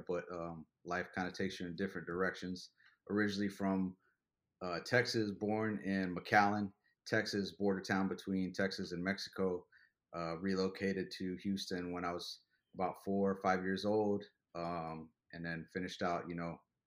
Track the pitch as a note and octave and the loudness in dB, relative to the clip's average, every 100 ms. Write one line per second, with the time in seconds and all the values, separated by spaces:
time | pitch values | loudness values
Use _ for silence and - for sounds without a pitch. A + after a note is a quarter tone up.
0 | D#2+ F2 - F2 E2+ E2 D#2 _ E2+ F2 | 0 -4 -2 -6 -6 -8 -12 _ -4 -2
1 | F2+ - F2+ - G2 - F2+ E2 F#2+ F2+ | -2 -4 -4 -2 -4 -2 -6 -4 -4 -4
2 | E2+ F2 F#2 - F#2 F2+ - _ - _ | -4 0 0 0 -6 -6 -8 _ -20 _
3 | - G2+ G#2 G2 G2+ - G2 F#2+ F#2 - | -2 2 2 2 -2 0 0 2 0 -4
4 | _ _ _ _ _ _ F#2 E2+ - B2 | _ _ _ _ _ _ -4 -4 2 4
5 | B2 A#2+ G#2+ F#2 G#2 G#2+ A2 G#2+ F#2+ G2 | 4 2 0 0 0 0 0 -2 0 0
6 | F#2 F2+ - G#2+ G2+ G#2 G2+ - _ _ | 0 -2 4 8 8 4 0 -6 _ _
7 | - A2+ G#2 G#2 F#2 - G2+ F#2+ - F#2+ | -2 0 2 0 -2 0 2 2 2 2
8 | F#2+ F2+ - F#2+ F#2 F#2 G2 - F#2 F2 | 2 -2 -2 0 0 0 0 0 -6 -4
9 | F2+ G2 - - F#2+ F2+ - - _ _ | -2 -2 -4 -2 0 0 -6 -20 _ _
10 | _ E2+ E2+ E2 F#2+ F#2 F#2+ - G2+ F#2+ | _ -6 -4 -2 0 2 2 2 0 2
11 | F2+ - F#2 F#2 G2+ G2 - F2+ F2+ F2 | -2 -4 -4 -2 -2 -2 -2 -4 -2 -2
12 | F2 F2 - - _ _ _ - F2+ - | -2 -2 -6 -10 _ _ _ -2 -2 -2
13 | - G2 G2 F#2+ F#2+ F#2 F#2 F#2+ G2+ G#2+ | -2 2 4 4 4 2 2 0 2 4
14 | G#2 G2+ - _ _ E2+ E2+ F2 D#2+ D#2+ | 4 2 -2 _ _ -6 -4 -4 -4 -8
15 | D#2+ _ _ E2+ E2+ E2 - F#2+ F2+ - | -10 _ _ -8 -6 -6 -6 -6 -6 -2
16 | F#2 E2+ D#2+ E2+ E2+ D#2 _ _ | 0 0 -2 -4 -4 -6 _ _